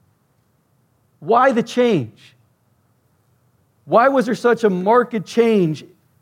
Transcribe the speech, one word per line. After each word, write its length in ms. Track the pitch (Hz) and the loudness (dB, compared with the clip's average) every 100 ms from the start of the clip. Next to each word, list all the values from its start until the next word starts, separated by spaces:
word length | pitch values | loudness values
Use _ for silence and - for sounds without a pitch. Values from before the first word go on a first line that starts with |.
| _ _ _ _ _ _ _ _ _ _ _ _ | _ _ _ _ _ _ _ _ _ _ _ _
Why 340 | 151 240 269 | -2 2 2
the 100 | 240 | 0
change? 760 | - - 240 185 113 _ _ _ _ _ _ _ _ _ _ _ _ _ _ _ _ _ | -4 -2 0 -2 -4 _ _ _ _ _ _ _ _ _ _ _ _ _ _ _ _ _
Why 240 | - 180 262 | 0 2 2
was 180 | 277 226 | 2 -2
there 80 | |
such 300 | 202 240 233 | -2 0 0
a 60 | 214 | 0
marked 540 | 180 185 240 240 226 | -2 0 0 0 -6
change 580 | 165 - 233 220 170 143 - _ _ _ | -6 -2 0 2 0 -4 -12 _ _ _